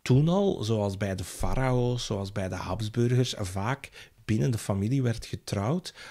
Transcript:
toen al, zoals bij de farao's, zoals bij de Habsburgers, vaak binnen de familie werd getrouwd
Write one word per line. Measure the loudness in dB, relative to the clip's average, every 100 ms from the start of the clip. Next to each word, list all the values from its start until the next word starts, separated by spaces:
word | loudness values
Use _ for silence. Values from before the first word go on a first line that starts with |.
toen | 4 6 6
al, | 4 2 0
zoals | 0 2 0 0
bij | -2
de | -2
farao's, | -6 -4 0 2 2 2 2 0 -2
zoals | -4 -4
bij | -4 -4
de |
Habsburgers, | -4 -6 -4 -2 2 2 4 2 -2
vaak | -6 -4 -4 -4 -8 -20 -20 _
binnen | -2 2 2
de | 0
familie | 0 0 2 2
werd | 0 -2 -6
getrouwd | -10 -6 -2 0 -2 -4 -16 -18